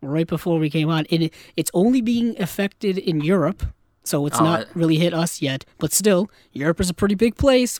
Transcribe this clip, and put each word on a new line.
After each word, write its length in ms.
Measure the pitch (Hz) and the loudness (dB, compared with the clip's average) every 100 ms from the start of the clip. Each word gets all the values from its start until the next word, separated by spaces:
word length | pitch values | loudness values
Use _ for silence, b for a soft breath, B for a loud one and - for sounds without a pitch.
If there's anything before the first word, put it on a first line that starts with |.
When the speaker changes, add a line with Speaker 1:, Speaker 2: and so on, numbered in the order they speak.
Speaker 1:
right 240 | 135 156 165 | -4 -2 -2
before 320 | 160 180 165 | -2 -2 0
we 120 | 156 | 0
came 180 | 165 156 | 0 0
on, 180 | 160 151 | 0 0
and 140 | 165 | 0
it, 100 | 160 B B - | -2 B B -6
it's 140 | - | -2
only 280 | 170 220 254 | 2 2 2
being 340 | 226 240 233 220 | 0 0 -2 -2
affected 580 | 175 - 196 - 202 185 | -6 -4 -6 -4 -4 -2
in 220 | 190 156 | -2 -2
Europe, 420 | 147 190 151 196 - - _ _ | 2 2 0 -2 -8 -10 _ _
so 240 | - 147 147 | -4 -2 -2
it's 140 | - | 0
Speaker 2:
Oh, 40 | |
Speaker 1:
not 180 | 147 170 | 2 0
Speaker 2:
uh, 20 | - | -4
Speaker 1:
really 220 | 175 165 156 | -2 0 2
hit 160 | 175 | 2
us 260 | 165 165 - | 0 -4 -4
yet. 240 | 139 135 - - | -4 -4 -8 -8
But 140 | 160 | -4
still, 380 | - 208 180 214 b b | 0 2 2 0 b b
Europe 280 | 123 151 170 | -4 -2 0
is 100 | 180 | -2
a 40 | |
pretty 200 | - 202 | -2 0
big 220 | 202 233 - | 2 0 2
place 420 | 277 254 247 | 4 4 2